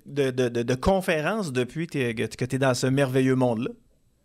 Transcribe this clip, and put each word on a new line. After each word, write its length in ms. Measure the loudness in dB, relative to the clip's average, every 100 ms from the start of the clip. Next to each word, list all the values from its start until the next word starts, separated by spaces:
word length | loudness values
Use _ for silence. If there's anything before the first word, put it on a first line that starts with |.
| -8
de, 260 | -2 0
de, 160 | 2 0
de, 160 | 0
de 120 | -2 0
conférences 760 | 2 2 2 0 0 -2 -2
depuis 360 | -2 -2 -4 -6
tes, 280 | -2 -2 -2
que, 180 | -4
que 120 | -4 -4
t'es 120 | 0
dans 160 | 2
ce 140 | 2 2
merveilleux 480 | 2 2 2 2 4
monde-là ? 360 | 2 0 -4 -8 _ _ _ _